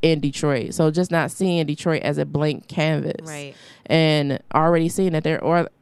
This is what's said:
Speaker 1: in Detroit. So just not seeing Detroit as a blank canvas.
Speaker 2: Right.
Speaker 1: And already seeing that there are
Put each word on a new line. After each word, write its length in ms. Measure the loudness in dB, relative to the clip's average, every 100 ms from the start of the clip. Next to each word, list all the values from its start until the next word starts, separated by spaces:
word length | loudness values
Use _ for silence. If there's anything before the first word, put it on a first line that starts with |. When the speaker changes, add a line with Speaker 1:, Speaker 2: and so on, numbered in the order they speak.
Speaker 1:
in 160 | 2 2
Detroit. 540 | 0 -2 -2 -2 -4
So 160 | 0 2
just 200 | 2 0
not 180 | 0 -2
seeing 340 | -2 0 0 -2
Detroit 360 | -2 -2 0
as 160 | 0 -2
a 80 | -2
blank 400 | -2 -2 -2 -6
canvas. 480 | -2 0 0 -2 -8
Speaker 2:
Right. 320 | -10 -14 -14 -18 -20 -20 0
Speaker 1:
And 540 | 2 4 2 0 -4 0
already 360 | 2 4 4 2
seeing 240 | 0 0
that 100 | 0
there 200 | -2 -2
are 240 | 0 0 0 _